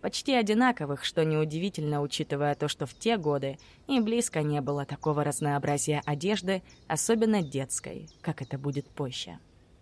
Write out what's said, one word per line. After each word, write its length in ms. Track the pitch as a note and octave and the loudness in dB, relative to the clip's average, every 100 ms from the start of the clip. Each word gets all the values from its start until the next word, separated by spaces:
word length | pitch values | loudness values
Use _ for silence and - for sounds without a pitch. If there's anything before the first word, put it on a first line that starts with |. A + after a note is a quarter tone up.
Почти 320 | - - - | -4 -4 2
одинаковых, 680 | C4 G#3 G#3+ B3+ B3 D3 C#3+ | 2 4 4 4 2 -2 -4
что 200 | - - D#3 | -2 2 2
неудивительно, 760 | D#3 D#3 D3+ F#3+ - D3+ D3 | 2 0 0 -4 -2 -2 0
учитывая 540 | C#3+ - D3+ C#3+ D3 C#3+ | -2 -2 -2 0 0 0
то, 120 | D3 | -2
что 160 | - C#3 | -2 -6
в 60 | |
те 240 | - A3+ A#3 | -4 0 0
годы 420 | D3+ C#3+ C#3 C#3 - - - | 2 0 -2 -8 -14 -20 -2
и 120 | C4+ | 2
близко 420 | A3 A#3 A3+ D#3+ | 2 2 0 0
не 200 | D3+ D3 | 0 0
было 240 | C3+ C#3+ C#3 | 0 -2 -4
такого 380 | C#3+ - D3 | -4 0 2
разнообразия 800 | D3 C#3+ D3 C#3+ C#3 D3 D3 D3 - | 0 0 0 0 0 0 0 -2 -2
одежды, 580 | D3 E3+ G#3 F3+ F#3+ - - - | -2 0 0 0 -2 -4 -20 -4
особенно 560 | D#3 - A3+ A3 G#3+ | -2 2 4 4 4
детской, 640 | D#3 C3+ C3+ - - - D#3+ - | 2 -4 -4 -6 -6 -12 -14 -10
как 200 | - D3+ | -6 -6
это 160 | B2+ C3+ | -6 -6
будет 300 | C#3 C#3 C#3 | -4 -4 -6
позже. 500 | - C3+ - - E2+ - - - - | -6 -6 -6 -10 -12 -18 -20 -20 -20